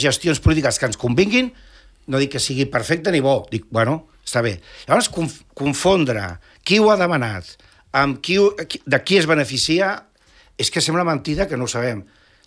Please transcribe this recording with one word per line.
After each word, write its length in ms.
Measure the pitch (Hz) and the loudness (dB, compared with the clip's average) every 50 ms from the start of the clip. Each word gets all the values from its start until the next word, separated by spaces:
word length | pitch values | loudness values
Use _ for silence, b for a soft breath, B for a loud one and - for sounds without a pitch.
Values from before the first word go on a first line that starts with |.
gestions 380 | 131 139 123 - - 170 147 - | 2 0 0 0 0 -2 -2 2
polítiques 380 | - 160 165 156 135 123 - - | 2 2 2 4 2 0 0 -2
que 80 | 135 123 | -2 -4
ens 80 | 107 - | -4 -4
convinguin, 540 | - 120 120 156 196 208 220 247 254 247 b b b b b b b b b _ _ - | -2 0 2 2 2 2 2 2 0 0 b b b b b b b b b _ _ -4
no 100 | 131 135 | -2 -2
dic 140 | 139 139 | -2 -2
que 80 | 143 131 | -2 -4
sigui 240 | - - 135 127 139 | -4 -4 -2 -2 -2
perfecte 460 | 139 - 123 113 - 160 170 156 196 175 | -2 -2 -2 -2 -2 -2 -2 0 0 0
ni 60 | 147 | 2
bo, 240 | 131 139 135 120 - - | 2 2 2 0 0 -4
dic, 160 | - 110 - - | -8 -8 -8 -4
bueno, 380 | - 113 113 120 110 107 - _ _ _ _ | -2 0 0 2 0 -2 -6 _ _ _ _
està 160 | - - 120 | -6 -2 -2
bé. 140 | 117 113 107 - B B B B B - | -2 -2 -4 -6 B B B B B 2
Llavors, 220 | 151 233 233 - - | 2 2 2 0 -2
conf-, 300 | 170 165 139 - - - _ _ | -4 -4 -4 -6 -10 -18 _ _
confondre 840 | - 139 143 135 - - 180 196 185 151 127 117 104 98 90 85 82 b b b b _ | -6 -4 -2 -2 0 2 2 4 4 2 0 -2 -4 -6 -8 -10 -12 b b b b _
qui 160 | - 190 214 | 2 2 4
ho 100 | 214 214 | 6 6
ha 80 | 208 185 | 4 4
demanat, 480 | 180 175 170 143 123 110 101 92 - - - b b b b b b b - | 2 0 0 0 -2 -4 -6 -8 -10 -14 -18 b b b b b b b 0
amb 240 | 135 139 143 131 - | 0 0 0 0 -4
qui 200 | - - 180 196 | -4 -2 2 4
ho, 100 | 202 202 202 - 165 - | 4 4 2 0 -6 -8
qui, 140 | - - - | -10 -10 -4
de 200 | 143 139 - - | -2 -2 0 2
qui 160 | - 190 190 | 2 2 2
es 80 | 160 156 | 4 4
beneficia, 600 | 160 151 139 110 131 - - - 165 175 - 190 202 - - _ b b b b b b b b b - | 2 2 0 0 -2 -4 -2 0 0 0 0 0 -2 -6 -10 _ b b b b b b b b b -6
és 140 | 123 - | -6 -4
que 100 | - 170 | -2 -2
sembla 240 | - - 160 175 180 | -2 0 0 0 0
mentida 400 | 170 156 131 - 156 151 170 196 180 | 0 -2 -2 -4 -4 -4 -2 -2 -2
que 100 | 139 123 | -4 -4
no 80 | 127 | -4
ho 20 | 117 | -4
sabem. 320 | - 117 120 127 113 98 95 b b b b b b b b | -4 -4 -4 -4 -4 -6 -10 b b b b b b b b